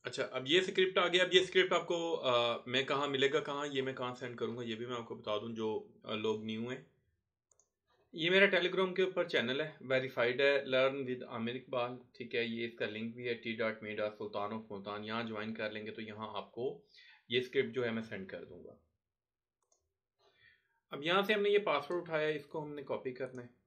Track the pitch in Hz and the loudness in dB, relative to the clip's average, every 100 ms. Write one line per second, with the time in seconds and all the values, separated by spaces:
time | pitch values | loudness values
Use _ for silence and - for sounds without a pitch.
0 | 127 135 123 127 131 170 190 190 185 185 | -6 -4 -4 -4 2 2 4 2 2 4
1 | 175 180 175 180 185 185 180 175 151 170 | 4 4 6 4 6 4 4 2 2 -2
2 | 165 165 131 120 120 113 123 127 131 143 | 0 0 2 4 2 -2 -2 -2 0 0
3 | 143 135 139 147 143 143 147 135 131 131 | 0 2 2 2 -2 -6 -2 -2 -2 -4
4 | 127 123 123 117 113 117 117 110 123 120 | -6 -6 -10 -4 -4 -4 -6 -6 -4 -6
5 | 113 110 113 104 117 113 110 104 - - | -6 -8 -2 -2 -2 -4 -2 -2 -8 -16
6 | - 107 110 107 110 110 120 139 - _ | -6 -2 0 -2 -4 -4 -6 -8 -12 _
7 | _ _ _ _ _ _ _ _ _ _ | _ _ _ _ _ _ _ _ _ _
8 | _ 170 165 190 196 185 180 175 185 180 | _ -2 4 8 8 6 4 2 0 2
9 | 185 156 - 147 117 135 156 - 127 131 | 2 2 2 2 2 0 -4 -8 0 0
10 | 127 127 120 127 139 143 139 131 135 139 | 2 2 2 4 4 4 4 4 4 2
11 | 127 123 - 120 113 127 127 127 120 127 | -4 -4 -6 -4 -4 -4 -4 -2 -2 -4
12 | - - 113 120 117 113 117 - 113 107 | -14 -12 -4 -2 -2 -2 -6 -4 -4 -4
13 | 117 120 120 113 120 113 113 110 107 107 | -6 -6 -4 -4 -4 -2 -2 -2 -6 -2
14 | 107 - 104 104 101 110 113 101 104 104 | -4 -4 -6 -4 -4 -6 -8 -10 -8 -8
15 | 107 113 113 107 110 110 107 107 107 107 | -4 -4 -4 -6 -6 -4 -4 -4 -8 -10
16 | 110 107 107 104 98 - 131 - _ - | -10 -10 -8 -8 -8 -6 -6 -6 _ -20
17 | - - _ 120 123 139 117 123 120 113 | -20 -20 _ 0 2 0 0 0 -2 -2
18 | 110 101 95 90 85 87 - - _ _ | -6 -10 -8 -12 -12 -16 -18 -20 _ _
19 | _ _ _ _ _ _ _ _ _ _ | _ _ _ _ _ _ _ _ _ _
20 | _ _ _ _ - _ _ _ _ 139 | _ _ _ _ -20 _ _ _ _ -6
21 | 156 190 202 208 202 202 202 147 - 175 | 2 4 4 4 6 4 4 0 0 -4
22 | 160 160 151 151 - 165 147 147 135 110 | -2 0 0 -2 -6 -8 -6 -10 -4 -4
23 | 131 127 127 123 123 _ | -4 -6 -8 -8 -14 _